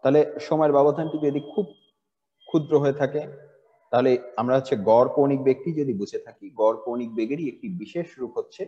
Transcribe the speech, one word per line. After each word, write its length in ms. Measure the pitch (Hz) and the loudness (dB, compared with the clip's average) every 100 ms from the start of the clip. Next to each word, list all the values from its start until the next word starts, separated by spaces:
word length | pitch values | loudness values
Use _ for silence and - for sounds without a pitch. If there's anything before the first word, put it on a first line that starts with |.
তাহলে 180 | 135 147 147 - | 4 2 2 -2
সময়ের 320 | - 156 156 | -4 0 4
ব্যবধানটি 460 | 143 147 143 160 151 | 6 4 2 -4 -2
যদি 220 | 151 143 - | -2 -2 -6
খুব 120 | - 190 - _ _ _ _ _ _ - | -6 -6 -8 _ _ _ _ _ _ -2
ক্ষুদ্র 320 | 160 143 151 | -2 2 2
হয়ে 140 | 143 | 2
থাকে, 300 | 139 139 147 147 - - _ _ _ _ | 0 -2 -4 -10 -16 -20 _ _ _ _
তাহলে 280 | 120 131 123 - - | 0 2 2 -2 -6
আমরা 200 | 120 135 | 0 0
হচ্ছে 200 | 131 120 | 0 -2
গড় 320 | 98 113 131 | 4 4 4
কৌণিক 320 | - 139 139 | 2 2 2
বেগটি 280 | 135 131 170 | 0 0 -2
যদি 200 | 151 143 | -4 -4
বুঝে 260 | 104 101 110 | -4 -6 -8
থাকি, 320 | - - 98 | -12 -20 -20
গড় 240 | 107 110 113 | 0 0 0
কৌণিক 300 | 120 120 120 | -6 -6 -6
বেগেরই 340 | 113 110 143 156 | -6 -4 -4 -8
একটি 200 | - 117 | -10 -12
বিশেষ 380 | 127 - 175 170 - | -12 -10 -8 -10 -10
রূপ 200 | 120 117 | -10 -8
হচ্ছে 240 | - - | -10 -10